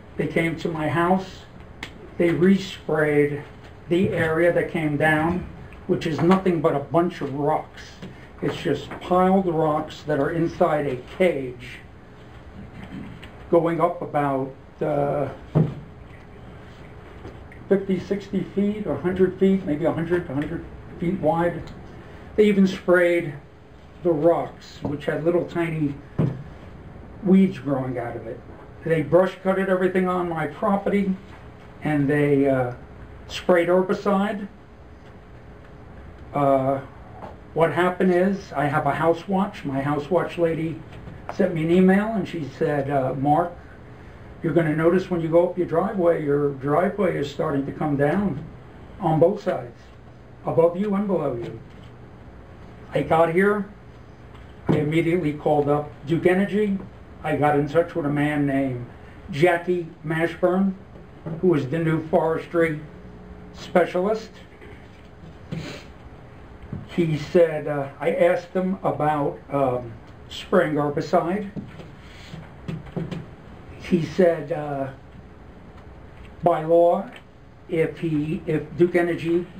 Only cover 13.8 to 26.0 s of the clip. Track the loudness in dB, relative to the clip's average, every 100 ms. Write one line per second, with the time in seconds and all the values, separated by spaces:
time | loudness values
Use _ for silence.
13.8 | 0 0 -4 0 0 0 -4 -8 -18 -6
14.8 | -2 0 0 -2 -4 -8 -2 0 0 -2
15.8 | -14 -18 -20 -20 -20 -20 -20 -18 -20 -18
16.8 | -18 -18 -18 -16 -16 -16 -18 -18 -2 -2
17.8 | 0 -4 -4 -6 -4 -6 -4 -2 -2 -2
18.8 | -4 -4 -2 2 0 4 2 4 0 0
19.8 | 0 0 -2 -2 -2 -4 -4 -6 -10 -16
20.8 | -16 -6 -4 0 2 2 0 -2 -8 -14
21.8 | -18 -18 -18 -18 -4 4 6 6 4 2
22.8 | 4 6 6 2 0 -8 -16 -20 -20 -20
23.8 | -20 -4 0 4 4 4 0 -10 -18 -10
24.8 | -6 -4 -4 -2 0 0 0 -2 -2 0
25.8 | -2 -4